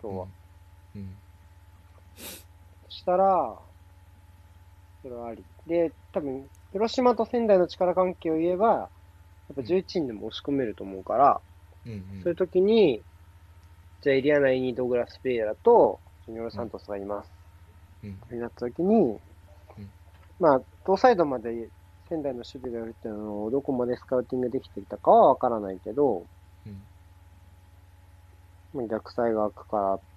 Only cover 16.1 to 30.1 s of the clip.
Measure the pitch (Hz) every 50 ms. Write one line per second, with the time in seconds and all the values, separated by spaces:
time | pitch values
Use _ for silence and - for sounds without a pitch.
16.1 | - - - - 113 113 113 117 104 110 120 107 104 98 - - 104 98 98 101
17.1 | 104 101 101 - - - - - - - - - - - - - - - - 104
18.1 | 98 95 - - 120 117 120 113 - - 123 123 - - 170 190 220 233 170 120
19.1 | 101 - - - - - - - - - - - - - 202 196 - - - -
20.1 | - - - - - - 180 156 135 147 - - - - - - 190 190 - 254
21.1 | 233 175 165 143 131 123 107 117 117 117 113 101 - - - - - - - -
22.1 | 170 160 143 139 127 120 117 - - 135 127 127 117 117 113 113 113 - - 117
23.1 | 107 104 107 107 104 104 104 110 123 139 135 - 135 123 123 120 123 - - -
24.1 | 131 127 123 - 135 127 127 120 120 131 - - - 104 98 - 104 - - 160
25.1 | 202 233 208 151 127 - - 123 117 110 101 95 92 90 - 104 107 139 147 131
26.1 | 104 87 85 - - - - - - - - 107 101 98 98 - - - - -
27.1 | - - - - - - - - - - - - - - - - - - - -
28.1 | - - - - - - - - - - - - - 139 120 107 113 107 - -
29.1 | - - 117 117 110 107 107 104 - - - - - 107 98 98 98 95 - -